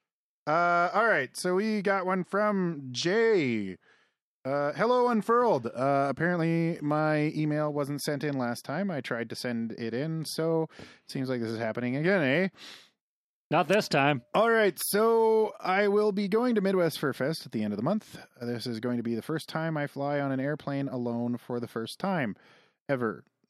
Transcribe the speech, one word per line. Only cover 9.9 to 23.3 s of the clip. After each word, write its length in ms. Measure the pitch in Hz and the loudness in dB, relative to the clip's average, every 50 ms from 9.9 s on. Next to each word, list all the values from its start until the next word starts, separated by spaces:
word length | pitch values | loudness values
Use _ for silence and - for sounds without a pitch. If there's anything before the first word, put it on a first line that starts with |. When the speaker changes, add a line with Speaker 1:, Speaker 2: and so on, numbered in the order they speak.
| 110 | -4
Speaker 1:
in, 280 | 120 143 160 160 160 156 | -4 -4 -4 -4 -6 -6
so 440 | - - - 160 165 165 165 160 156 - - | -6 -4 -2 0 0 0 0 0 -2 -6 -14
it 340 | - - - - _ - | -20 -20 -20 -20 _ -10
seems 180 | - 143 131 127 | -8 -6 -4 -2
like 120 | 131 123 | -2 -2
this 80 | 117 110 | -2 -4
is 80 | 113 110 | -4 -4
happening 380 | 117 113 110 120 120 123 127 | -4 -4 -4 -2 -4 -2 -2
again, 260 | 139 156 175 202 190 | 0 0 2 2 2
eh?" 260 | 151 127 135 165 190 190 - - - - - - - _ _ _ _ _ _ _ _ _ _ _ _ _ | 2 2 2 2 0 -2 -4 -8 -16 -20 -20 -20 -20 _ _ _ _ _ _ _ _ _ _ _ _ _
Speaker 2:
Not 160 | 147 160 180 147 | 2 2 4 4
this 200 | 185 214 - - | 2 2 2 2
time. 360 | - 147 135 143 147 127 - _ - | 2 4 4 4 4 2 -2 _ 2
Speaker 1:
All 160 | - 214 233 | 2 4 4
right, 280 | 226 226 214 196 170 - - - | 4 4 4 2 2 0 -4 -2
so 680 | - 202 220 226 226 226 226 220 220 220 220 202 - - | 2 2 4 4 4 4 4 4 4 4 2 0 -2 -6
I 280 | - 175 185 196 208 202 | -2 0 2 2 2 4
will 240 | 202 208 214 214 | 4 4 2 2
be 160 | 196 202 208 196 | 2 0 -2 0
going 280 | 190 220 247 254 240 | 0 2 2 2 2
to 60 | 214 | 2
Midwest 380 | 190 190 196 185 175 160 - - | 2 2 2 2 2 2 0 -2
Fur 140 | - 139 120 | -2 -4 -2
Fest 320 | - 131 139 165 - - | 0 -2 -2 -2 -4 -8
at 60 | 135 | -6
the 120 | - 117 107 | -4 -4 -2
end 100 | 107 104 | -2 -2
of 40 | 101 | -2
the 60 | 110 | 0
month. 340 | 151 202 214 - - - - - - _ - | 0 -2 -2 -4 -8 -16 -20 -20 -20 _ -10
This 240 | 123 117 123 117 113 127 | -8 -6 -6 -6 -6 -6
is 120 | 117 110 | -6 -4
going 180 | 107 123 123 120 | -4 -4 -4 -2
to 60 | 110 | -2
be 100 | 117 117 | -2 -4
the 60 | 110 | -4
first 260 | - - 156 160 - - | -4 -4 -6 -6 -6 -6
time 280 | - 160 160 165 160 151 | -6 -4 -4 -2 -2 -4
I 80 | 143 139 | -4 -6
fly 320 | - 139 139 143 143 143 | -6 -6 -4 -2 -2 -2
on 120 | 143 139 | 0 -2
an 80 | 135 131 | -2 -2
airplane 480 | 131 143 151 147 - - 143 139 139 139 | -2 -4 -4 -4 -6 -6 -4 -4 -4 -4
alone 480 | 127 127 120 120 117 117 120 120 120 120 | -4 -4 -4 -4 -2 -2 -2 -2 -4 -6
for 220 | - - 123 120 | -6 -6 -6 -6
the 80 | 117 110 | -6 -6
first 320 | - 117 113 113 - - | -6 -8 -8 -8 -6 -4
time 360 | - 196 196 170 135 110 95 - _ - - - _ _ _ _ _ - | -2 -2 0 0 -2 -2 -4 -8 _ -20 -20 -20 _ _ _ _ _ -4
ever. 340 | 143 127 123 110 92 - - _ | -2 0 0 -2 -4 -6 -12 _